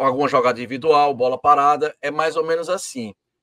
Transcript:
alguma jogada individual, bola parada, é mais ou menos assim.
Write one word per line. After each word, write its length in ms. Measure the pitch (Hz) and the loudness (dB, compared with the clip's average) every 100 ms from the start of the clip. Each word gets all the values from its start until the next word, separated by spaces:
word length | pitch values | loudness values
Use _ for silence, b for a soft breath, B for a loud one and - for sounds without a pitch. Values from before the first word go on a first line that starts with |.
alguma 240 | 135 131 139 | 0 0 0
jogada 320 | 139 123 117 | 2 0 -2
individual, 540 | 120 131 160 147 143 | -6 -6 2 4 4
bola 240 | 127 127 127 | 2 -2 0
parada, 580 | - 143 143 147 151 - | 2 4 4 2 -2 -6
é 80 | - | -8
mais 260 | 151 160 156 | -4 -4 -2
ou 80 | |
menos 240 | 160 165 165 | -2 -2 -2
assim. 460 | - - 131 110 - _ _ | -6 -8 -12 -12 -14 _ _